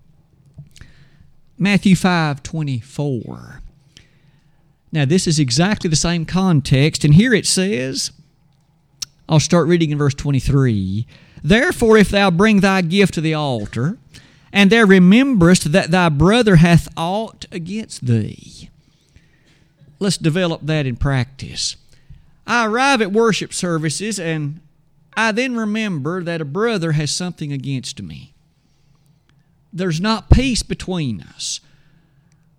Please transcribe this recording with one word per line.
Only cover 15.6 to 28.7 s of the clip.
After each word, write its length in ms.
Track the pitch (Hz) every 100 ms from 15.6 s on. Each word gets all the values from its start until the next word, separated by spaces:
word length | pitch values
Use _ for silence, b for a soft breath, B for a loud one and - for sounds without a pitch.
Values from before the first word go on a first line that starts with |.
| 156
that 180 | 180 143
thy 200 | 185 175
brother 480 | 139 170 233 220 170
hath 320 | 175 170 - -
aught 500 | 165 202 226 - -
against 540 | 196 165 214 - - 127
thee." 640 | 113 104 - - - - _ _ _ _ b b b b b b b _ -
Let's 200 | 196 -
develop 440 | 160 165 175 165 143
that 180 | 156 131
in 120 | 117
practice. 800 | 139 135 120 - - - - - _ b b b b b -
I 200 | 233 220
arrive 360 | 226 277 262
at 120 | 202
worship 400 | 208 233 180 156
services, 640 | - 180 165 156 143 208 202
and 400 | 165 156 143 160 _ _ _ _ _ -
I 160 | 226
then 240 | 214 262 233
remember 680 | 220 214 214 160 139 185
that 180 | 170 170
a 40 | 147
brother 480 | 165 233 208 165
has 180 | 151 147
something 400 | - 180 - 151
against 500 | 139 131 135 - -
me. 320 | 85 69 - _ _ _ _